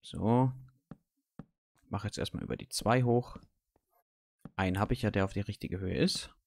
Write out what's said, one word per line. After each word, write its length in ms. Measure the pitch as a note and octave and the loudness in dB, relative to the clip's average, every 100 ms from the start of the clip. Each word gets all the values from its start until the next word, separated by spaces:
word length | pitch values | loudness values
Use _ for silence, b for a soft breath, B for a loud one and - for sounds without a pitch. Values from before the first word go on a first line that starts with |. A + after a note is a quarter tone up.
So. 500 | - F2 G2 A#2+ C3 C3 - _ _ - _ _ _ - - _ _ _ _ | -10 -2 2 4 4 0 -16 _ _ -20 _ _ _ -20 -20 _ _ _ _
Mach 160 | G2+ | -6
jetzt 140 | G#2 - | -4 -4
erstmal 260 | - - | -4 -4
über 140 | - - | -6 -6
die 100 | - | -6
zwei 340 | - G#2 B2+ | -2 4 4
hoch. 360 | B2 A#2+ - - - _ _ _ _ _ _ _ _ _ - - | 6 4 2 -14 -18 _ _ _ _ _ _ _ _ _ -12 -2
Einen 220 | F#2+ F#2 | 0 0
hab 140 | G#2 | 0
ich 80 | B2 | 0
ja, 100 | G#2+ | 2
der 140 | G2 | 2
auf 80 | G2 | 0
die 80 | G2+ | -2
richtige 380 | G2+ G2+ - F#2 | -6 -8 -6 -4
Höhe 180 | F#2+ - | -2 2
ist. 400 | F#3+ - - _ | 2 2 -8 _